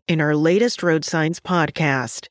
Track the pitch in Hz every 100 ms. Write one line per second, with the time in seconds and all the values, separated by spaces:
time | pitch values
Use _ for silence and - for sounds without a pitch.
0 | - 160 151 151 160 190 240 - 175 160
1 | - 165 156 175 - 180 147 - 156 135
2 | 120 - -